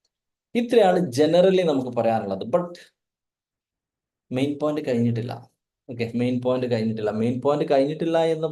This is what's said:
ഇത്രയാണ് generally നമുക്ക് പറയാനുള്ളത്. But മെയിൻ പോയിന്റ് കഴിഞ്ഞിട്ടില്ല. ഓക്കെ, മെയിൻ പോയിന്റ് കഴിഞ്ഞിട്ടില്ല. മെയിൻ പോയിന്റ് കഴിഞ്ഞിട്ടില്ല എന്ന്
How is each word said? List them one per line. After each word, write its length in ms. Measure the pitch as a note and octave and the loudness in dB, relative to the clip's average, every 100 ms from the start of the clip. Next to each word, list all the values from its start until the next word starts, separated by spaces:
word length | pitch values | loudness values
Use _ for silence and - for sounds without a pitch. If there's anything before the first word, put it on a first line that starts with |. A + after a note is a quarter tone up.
| _ _ _ _ _ A#3 | _ _ _ _ _ -4
ഇത്രയാണ് 380 | A#3 A#3+ F#3+ F3+ E3 A#2 | 2 4 6 4 0 2
generally 480 | D3+ E3+ F#3 F#3 E3+ | 4 6 4 4 2
നമുക്ക് 220 | C#3 B2 A2+ | 0 -2 -2
പറയാനുള്ളത്. 480 | A2+ A2 G2 F#2+ A2 | 0 0 -2 -6 -2
But 140 | F3 F3 - - _ _ _ _ _ _ _ _ _ _ _ _ _ _ | -2 -2 -10 -20 _ _ _ _ _ _ _ _ _ _ _ _ _ _
മെയിൻ 200 | B2+ C#3+ C#3 | -4 -2 -2
പോയിന്റ് 200 | D3+ D3+ D3+ | -4 -2 -2
കഴിഞ്ഞിട്ടില്ല. 460 | A#2+ A#2 A2+ - - - _ _ _ - | 0 0 -2 -6 -10 -16 _ _ _ -16
ഓക്കെ, 140 | A#2 A#2 A#2+ | -8 -6 -2
മെയിൻ 140 | B2 B2 B2 | -2 -2 -2
പോയിന്റ് 220 | B2+ B2 | -2 0
കഴിഞ്ഞിട്ടില്ല. 400 | A#2 A2 A2 G#2+ A2 | -2 -2 -2 -4 -2
മെയിൻ 200 | A2+ B2+ | -2 -2
പോയിന്റ് 220 | C#3 D3 - | -2 0 2
കഴിഞ്ഞിട്ടില്ല 460 | C#3 C#3 D#3 E3 E3 E3 D#3+ | 2 2 -2 -2 0 0 0
എന്ന് 120 | D#3+ | -2